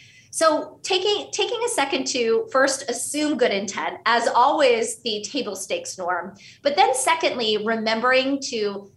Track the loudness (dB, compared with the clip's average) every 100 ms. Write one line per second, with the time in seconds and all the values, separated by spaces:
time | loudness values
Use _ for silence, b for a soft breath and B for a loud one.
0 | B B B 0 2 2 -4 -10 -2 0
1 | 0 -2 -4 -4 -2 -2 -2 -2 0 -2
2 | -2 -2 0 0 2 2 2 0 -4 -6
3 | -4 -2 -2 2 2 0 -4 -6 -6 -4
4 | 0 2 2 4 4 6 4 4 0 -4
5 | -6 -6 -6 -6 -6 -8 -6 -6 -6 -8
6 | -4 -4 -4 -14 B B 0 4 4 4
7 | 0 2 0 0 0 0 0 -2 0 0
8 | 4 4 2 -2 -4 -4 -4 -4 -12